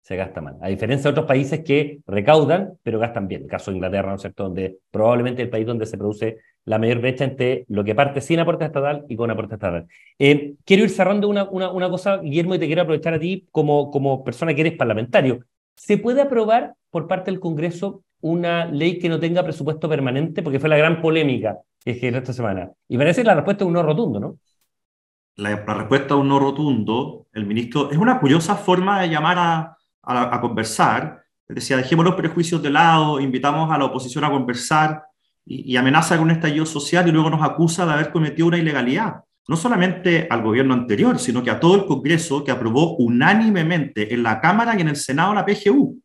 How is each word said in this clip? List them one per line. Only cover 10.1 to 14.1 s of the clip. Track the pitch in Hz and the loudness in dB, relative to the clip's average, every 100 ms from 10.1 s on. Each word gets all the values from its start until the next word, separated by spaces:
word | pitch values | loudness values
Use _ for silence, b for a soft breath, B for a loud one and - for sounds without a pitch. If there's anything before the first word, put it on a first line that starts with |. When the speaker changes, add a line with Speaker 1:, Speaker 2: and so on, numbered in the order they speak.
| b | b
Speaker 1:
Eh, | 139 147 143 - | 4 4 2 -14
quiero | - 190 | 2 4
ir | 214 | 4
cerrando | - 185 208 208 | 2 2 2 0
una, | 202 196 | -2 -4
una, | 185 185 | -4 -4
una | 185 185 | -2 -2
cosa, | 180 202 196 | -2 -2 -2
Guillermo, | 165 147 175 | -2 -2 0
y | 185 | 0
te | 156 | 0
quiero | 160 | 0
aprovechar | 170 156 165 | 0 0 -2
a | 165 | -2
ti | 165 190 _ | -2 -6 _
como, | - 151 147 139 | -2 2 2 2
como | 143 139 | -2 -2